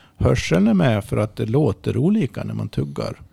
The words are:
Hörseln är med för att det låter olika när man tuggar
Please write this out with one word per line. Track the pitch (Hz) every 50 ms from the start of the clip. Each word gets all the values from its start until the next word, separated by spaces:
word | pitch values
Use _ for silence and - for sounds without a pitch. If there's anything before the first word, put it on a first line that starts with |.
| - _ _ -
Hörseln | - - 131 123 - - 160 170 196 220
är | 226
med | 185 170 135 110 107 98
för | - - 110
att | 107 107 -
det | - 120
låter | 110 110 139 156 120 92 - - - 98 101
olika | 131 175 208 220 175 123 - - -
när | 107 110
man | 107 107 107
tuggar | - - 139 143 143 - - - - - - -